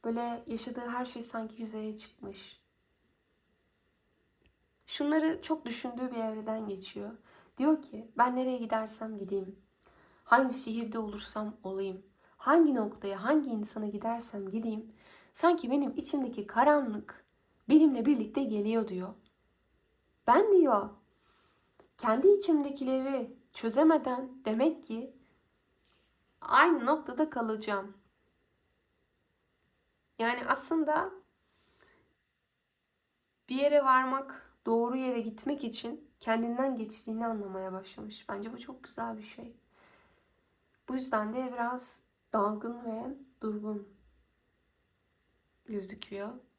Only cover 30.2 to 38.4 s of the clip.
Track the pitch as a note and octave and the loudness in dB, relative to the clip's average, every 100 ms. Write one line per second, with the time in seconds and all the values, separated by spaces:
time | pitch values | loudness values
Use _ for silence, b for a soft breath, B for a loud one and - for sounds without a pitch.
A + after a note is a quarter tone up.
30.2 | A3+ B3 A#3+ C4 - E4 D4+ D#4 F#4 F#4+ | -2 -2 -2 -2 0 0 2 0 -2 -10
31.2 | _ _ _ b b b b b b _ | _ _ _ b b b b b b _
32.2 | _ _ _ _ _ _ _ _ _ _ | _ _ _ _ _ _ _ _ _ _
33.2 | _ _ - B3+ C#4+ D4 C4+ B3+ C4 C4+ | _ _ -6 2 4 6 6 4 4 -2
34.2 | C4+ - - _ - A#3 A#3 C4 C4 A#3+ | -4 -14 -20 _ 0 2 2 0 -2 -2
35.2 | A3 G#3+ - C#4+ A#3 - A#3 D4+ - _ | -4 -6 -6 -4 -6 -8 -10 -12 -16 _
36.2 | - A3+ A#3 A#3+ C4+ A#3+ G#3+ - - A3 | -2 0 0 0 0 -2 -6 -8 -8 -4
37.2 | A#3 A3 G3 F#3+ F#3+ F#3 G3 - G#3+ - | -4 -4 -6 -8 -8 -8 -12 -14 -14 -14
38.2 | - G3+ | -10 -10